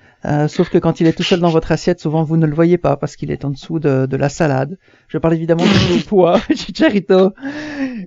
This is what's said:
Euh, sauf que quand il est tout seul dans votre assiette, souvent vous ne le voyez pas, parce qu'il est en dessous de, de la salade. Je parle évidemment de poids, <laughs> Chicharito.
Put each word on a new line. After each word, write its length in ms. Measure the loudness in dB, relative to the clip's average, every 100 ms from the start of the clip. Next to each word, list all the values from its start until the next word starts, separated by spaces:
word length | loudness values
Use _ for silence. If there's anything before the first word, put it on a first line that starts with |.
| _ _ -4
Euh, 220 | -2 0
sauf 220 | 0 0
que 100 | 0
quand 200 | 0 2
il 60 | 0
est 80 |
tout 80 | 0
seul 180 | 0 0
dans 120 | 2
votre 200 | 2 0
assiette, 280 | -2 -2 -2
souvent 220 | -2 -2
vous 140 | 0 2
ne 100 | 2
le 80 | 2
voyez 240 | 2 2
pas, 180 | 0 -2
parce 180 | -4 -8
qu'il 140 | -8
est 160 | -6 -6
en 60 |
dessous 260 | -10 -8 -4
de, 300 | 0 0 0
de 100 | -2
la 100 | -4
salade. 520 | -2 0 0 -4 -8 _ _ _
Je 100 | -4
parle 160 | 0 0
évidemment 280 | 0 2
de 400 | 2 2 2 0
poids, 380 | 0 2 4 4 0
<laughs> 80 | -4
Chicharito. 760 | -6 -2 0 2 2 4 2 0 -10 -10 -10 -8 -8 -8